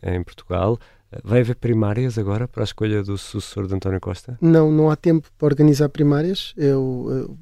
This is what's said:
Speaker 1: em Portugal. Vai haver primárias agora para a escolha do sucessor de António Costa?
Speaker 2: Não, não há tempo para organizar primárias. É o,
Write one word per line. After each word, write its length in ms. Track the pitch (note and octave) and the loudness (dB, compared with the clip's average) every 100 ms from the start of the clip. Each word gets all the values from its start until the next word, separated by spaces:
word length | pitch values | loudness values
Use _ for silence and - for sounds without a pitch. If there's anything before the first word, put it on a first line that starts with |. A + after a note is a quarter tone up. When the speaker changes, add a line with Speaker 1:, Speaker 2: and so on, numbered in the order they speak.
Speaker 1:
em 220 | F#2 F2+ | -6 -4
Portugal. 560 | F2 - - F2+ F#2+ A#2 - _ _ - | -6 -12 -8 -2 0 -2 -6 _ _ -14
Vai 180 | G2+ A#2 | 0 2
haver 160 | A#2 B2 | 2 -2
primárias 600 | A#2 A2+ G#2 G#2+ B2+ A2+ | -2 0 0 0 -2 -2
agora 320 | G2 G#2 B2 | -2 -4 -4
para 140 | - | -6
a 20 | |
escolha 380 | A2 - G#2+ G#2+ | -6 -4 -2 -2
do 160 | G2 G2 | -2 -6
sucessor 480 | - G#2 - - G2 | -8 -10 -8 -6 -4
de 80 | |
António 260 | F#2+ F#2+ F#2 | -4 -2 -4
Costa? 380 | - F#2+ - B2 | -4 -8 -10 0
Speaker 2:
Não, 320 | E3 D#3+ D#3 | 4 4 4
não 180 | D#3 D#3 | 4 2
há 60 | D3+ | 2
tempo 320 | F3 E3 - _ | 2 2 0 _
para 80 | |
organizar 460 | D3 C#3+ D3+ C#3 D3 | 0 4 4 4 2
primárias. 640 | D3+ D3 C#3+ E3 F#3+ - - | 2 2 2 0 -4 -8 -2
É 180 | C#3+ | 0
o, 540 | C3+ C3 B2+ B2 C3 - C3+ | 2 0 -4 -4 -4 -6 -12